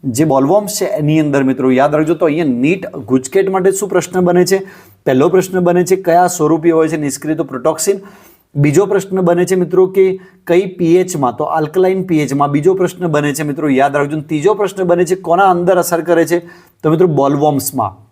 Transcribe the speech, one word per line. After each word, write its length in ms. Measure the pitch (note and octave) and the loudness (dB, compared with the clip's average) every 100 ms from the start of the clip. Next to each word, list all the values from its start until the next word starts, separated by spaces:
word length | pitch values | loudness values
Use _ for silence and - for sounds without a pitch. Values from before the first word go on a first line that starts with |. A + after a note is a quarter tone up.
| C#3+ | -6
જે 200 | A#2+ D#3+ | -2 2
બોલવોર્મ્સ 560 | C3+ C3+ G3 G#3 - | 2 2 0 0 -6
છે 40 | E3 | -4
એની 340 | D#3 D3+ D#3 | -2 0 0
અંદર 240 | D3+ C#3 | 2 0
મિત્રો. 280 | C3 C3 C3 | 0 0 0
યાદ 240 | B2+ C#3+ D3+ | 2 2 2
રાખજો, 180 | D#3 | 0
તો 120 | E3 E3+ | 0 0
અહીંયા 200 | D3 D#3+ | 0 -2
નીટ 460 | A#2+ C3+ F#3 - | 0 0 -2 -4
ગુજકેટ 580 | - A2 B2+ B2+ G3 G3 | -12 -2 -2 0 -2 0
માટે 220 | F#3+ F#3 | 0 -2
શું 180 | F#3+ G3+ | -2 -2
પ્રશ્ન 300 | F3+ - F3+ | -2 -2 -2
બને 260 | F3+ F3 F3+ | 2 2 2
છે? 160 | F#3+ F#3+ - - _ - | 0 -4 -18 -20 _ -2
પહેલો 240 | B2+ D#3 | 2 4
પ્રશ્ન 300 | F#3 F3+ F#3 | 2 0 0
બને 240 | F3 F3 | 0 2
છે 120 | F3+ F#3+ | 2 0
કયા 320 | F#3 E3+ F3+ | 2 2 2
સ્વરૂપે 440 | F3 D3+ E3 E3 | 0 0 2 2
હોય 160 | E3 D#3+ | 2 0
છે 100 | D#3+ | -2
નિષ્ક્રિય? 380 | D3 C3+ D3+ D3+ | -6 -6 -6 -4
તો 80 | |
પ્રોટોક્સિન. 520 | C#3+ C3+ B2 C3+ - G3 - - - _ _ C#3+ | -4 -2 -2 -2 -2 -4 -6 -20 -20 _ _ 0
બીજો 300 | D3 D3 G3+ | 2 2 2
પ્રશ્ન 360 | G3+ F#3+ F#3 | 0 -2 -2
બને 240 | F3+ F3 F3 | 0 0 0
છે 100 | F#3 | 0
મિત્રો 320 | F3 F#3 F#3 | 0 2 2
કે 320 | G3 F#3+ F#3+ - _ - | 2 0 0 -10 _ 0
કઈ 180 | F3 G3 | 0 0
પીએચમાં? 680 | F#3 E3 F3 F3+ F3 B2+ A#2 | -2 2 2 2 -2 -4 -2
તો 80 | |
આલ્કલાઇન 600 | D3 D#3+ D3+ D3+ F#3 F#3+ | -4 -2 -2 0 0 0
પીએચમાં. 480 | F#3 D#3+ C#3+ C#3 C#3+ | -2 -2 0 -2 0
બીજો 220 | C#3+ D3+ | 2 0
પ્રશ્ન 340 | F#3+ F3+ F3 F3 | 0 -2 -4 -2
બને 260 | D3 D3 | -2 -2
છે 100 | C#3 | -4
મિત્રો, 260 | D3+ C#3 D3+ | -6 -4 0
યાદ 260 | C3 C#3 C#3+ | 2 2 0
રાખજો. 260 | C#3+ D#3 | -2 -4
ત્રીજો 320 | D3+ D#3 D#3 | -6 -2 0
પ્રશ્ન 300 | G#3 G3+ F#3+ | 0 -2 -4
બને 220 | F#3 F3 F3 | 0 0 0
છે 100 | F#3 | -2
કોના 280 | E3+ E3+ | 0 2
અંદર 340 | G3 F3 F3 F3+ | 2 2 2 0
અસર 240 | E3+ E3+ | 0 -2
કરે 240 | E3 E3 D#3+ | 0 0 2
છે? 140 | E3+ E3+ - _ _ | -2 -4 -20 _ _
તો 60 | D#3 | -2
મિત્રો 180 | D#3+ F3+ | 2 2
બોલવોર્મ્સમાં 1000 | C#3+ C#3 C#3+ D3+ C#3+ - C3 G#2 - _ | 2 0 2 0 0 -4 -4 -6 -6 _